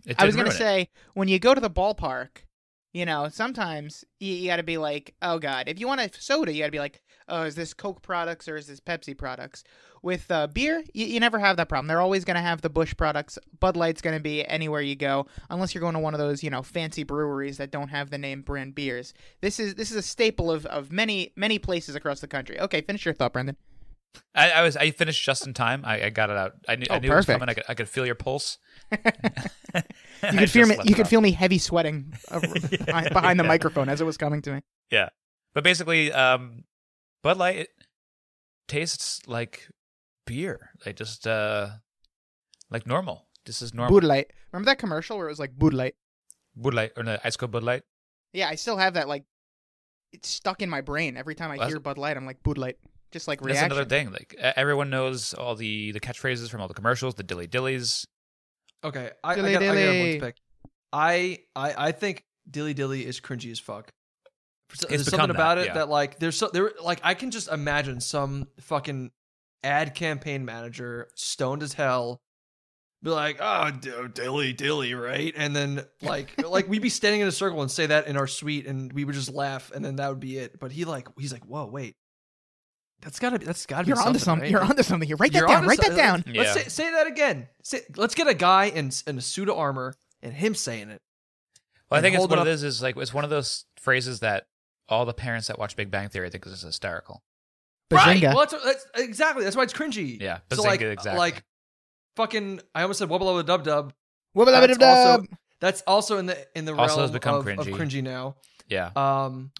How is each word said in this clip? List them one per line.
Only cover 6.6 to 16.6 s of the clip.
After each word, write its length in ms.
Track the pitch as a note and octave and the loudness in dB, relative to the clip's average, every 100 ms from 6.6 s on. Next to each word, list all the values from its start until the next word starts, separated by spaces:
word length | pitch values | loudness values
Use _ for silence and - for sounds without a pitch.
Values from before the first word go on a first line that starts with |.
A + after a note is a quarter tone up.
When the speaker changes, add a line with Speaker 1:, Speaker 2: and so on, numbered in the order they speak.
Speaker 2:
gotta 120 | D3+ | -4
be 60 | D3 | -4
like, 220 | C#3+ - _ _ - | -6 -10 _ _ -8
"Oh, 140 | E3+ | -4
is 100 | D#3+ | -4
this 180 | D3 D#3+ | -6 -10
Coke 280 | - G3+ F#3 | -8 -10 -10
products 460 | - F3+ E3+ E3 - | -6 -4 -4 -8 -10
or 80 | D#3 | -12
is 100 | C#3+ | -12
this 140 | C#3 | -16
Pepsi 360 | - E3 - C#3 | -8 -8 -8 -10
products?" 460 | C#3+ C3 C3 - - _ _ _ | -10 -10 -12 -18 -20 _ _ _
With, 280 | F3 F3+ - | -6 -6 -2
uh, 160 | E3+ D3 | -2 -2
beer, 380 | D3 C#4+ E4 D#4 | -2 -2 -2 -4
you, 120 | G#3+ A3 | -6 -4
you 140 | A3+ | 2
never 180 | A#3 A3 | 2 4
have 180 | G3+ F3 | 2 2
that 120 | E3 | 0
problem. 160 | D3 D3 | -2 0
They're 140 | E3 | 2
always 220 | F#3 F#3+ F3+ | 4 2 0
gonna 160 | F3 | 0
have 180 | F3 E3 | 0 -2
the 80 | D#3+ | -2
Busch 240 | D3+ D#3+ - | 0 -2 0
products. 400 | D#3 D3 C#3+ - - - | 0 0 -6 -12 -20 0
Bud 160 | F#3 E3+ | 2 4
Light's 240 | E3 D#3+ | 0 0
gonna 180 | E3 D#3 | -2 -4
be 240 | D3+ D3+ C#3+ | -2 -4 -2
anywhere 340 | D#3 D#3 D3+ | -2 -2 -2
you 140 | C#3+ C#3 | -2 -2
go, 300 | C#3 C#3 C#3 - - | 0 0 -2 -10 -10
unless 240 | C3+ F#3 | -4 -4
you're 60 | F3 | -2
going 120 | E3+ | -2
to 60 | D#3+ | -2
one 120 | D#3 | -2
of 40 | D3+ | -2
those, 240 | D3 C#3+ | -2 -2
you 80 | D#3 | -4
know, 120 | C3 | -6